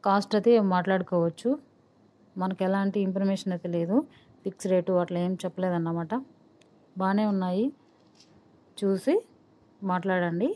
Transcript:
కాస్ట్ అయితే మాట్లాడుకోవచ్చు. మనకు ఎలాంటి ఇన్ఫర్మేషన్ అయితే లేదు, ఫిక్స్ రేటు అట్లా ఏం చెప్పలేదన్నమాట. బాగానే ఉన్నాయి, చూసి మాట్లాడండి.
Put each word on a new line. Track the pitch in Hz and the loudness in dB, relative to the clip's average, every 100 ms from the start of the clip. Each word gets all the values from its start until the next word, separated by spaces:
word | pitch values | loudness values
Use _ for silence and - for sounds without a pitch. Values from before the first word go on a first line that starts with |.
| 208 | 4
కాస్ట్ | 196 202 214 | 2 2 2
అయితే | 208 233 202 | 6 6 6
మాట్లాడుకోవచ్చు. | 185 180 190 180 180 170 165 226 294 - _ _ _ _ _ _ - | 2 2 0 0 0 0 -2 -4 -4 -6 _ _ _ _ _ _ -6
మనకు | 185 185 190 | -6 -2 0
ఎలాంటి | 196 196 208 190 | 0 0 0 -2
ఇన్ఫర్మేషన్ | 190 196 190 - | 0 -2 -2 -4
అయితే | 180 175 | -6 -4
లేదు, | 170 170 226 330 - _ - | -4 0 0 -2 -14 _ -12
ఫిక్స్ | 196 - 196 | -12 -8 0
రేటు | 185 175 180 | 0 2 0
అట్లా | 175 175 180 | 0 -2 -2
ఏం | 185 | -4
చెప్పలేదన్నమాట. | 180 - 185 175 165 170 165 226 269 _ _ _ _ _ _ - | -6 -4 -2 -2 -2 -4 -4 -6 -8 _ _ _ _ _ _ -4
బాగానే | 190 202 214 | 0 2 0
ఉన్నాయి, | 196 185 180 254 - _ _ _ _ _ - _ _ _ - | 0 -2 0 -2 -4 _ _ _ _ _ -20 _ _ _ -4
చూసి | 202 190 - 370 - _ _ _ _ _ 196 | -2 0 2 0 -2 _ _ _ _ _ -2
మాట్లాడండి. | 180 190 185 175 170 247 | -2 0 0 0 0 -2